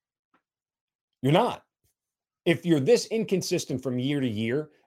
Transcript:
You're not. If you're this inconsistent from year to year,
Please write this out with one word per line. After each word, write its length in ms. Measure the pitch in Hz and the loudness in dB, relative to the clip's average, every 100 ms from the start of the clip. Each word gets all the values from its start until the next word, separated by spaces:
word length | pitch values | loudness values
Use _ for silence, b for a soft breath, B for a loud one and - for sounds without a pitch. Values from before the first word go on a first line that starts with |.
| _ _ _ _ _ _ _ _ _ _ _ _ | _ _ _ _ _ _ _ _ _ _ _ _
You're 120 | 131 | 2
not. 320 | 175 240 - _ _ _ _ _ _ _ _ | 4 2 -2 _ _ _ _ _ _ _ _
If 200 | - 165 | 0 0
you're 140 | 175 156 | 2 2
this 280 | 131 233 - | 4 2 2
inconsistent 760 | 226 208 185 - 175 - 131 | -4 -2 -4 -2 -4 -4 -6
from 160 | 135 123 | -4 -4
year 220 | 131 147 | -2 -2
to 80 | 131 | -2
year, 400 | 107 113 139 151 b | -2 -2 -4 -6 b